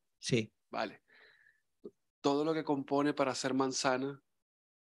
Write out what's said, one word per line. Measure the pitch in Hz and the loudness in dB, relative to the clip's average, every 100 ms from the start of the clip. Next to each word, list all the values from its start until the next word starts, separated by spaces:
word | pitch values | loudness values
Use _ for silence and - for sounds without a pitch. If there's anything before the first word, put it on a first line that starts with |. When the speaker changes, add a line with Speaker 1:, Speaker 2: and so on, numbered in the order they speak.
| _ _ | _ _
Speaker 1:
Sí. | - 123 110 _ _ | 0 0 0 _ _
Speaker 2:
Vale. | 113 107 98 _ - - _ _ _ _ _ - - _ _ | -6 -6 -8 _ -20 -20 _ _ _ _ _ -20 -20 _ _
Todo | 143 143 | 0 2
lo | 151 | 2
que | 160 | 0
compone | 147 143 135 139 143 | 0 -2 2 2 2
para | 143 135 120 | 2 0 0
ser | 139 | -2
manzana, | 131 135 131 139 127 139 139 _ _ _ _ _ _ _ _ | 0 0 0 0 0 -2 -8 _ _ _ _ _ _ _ _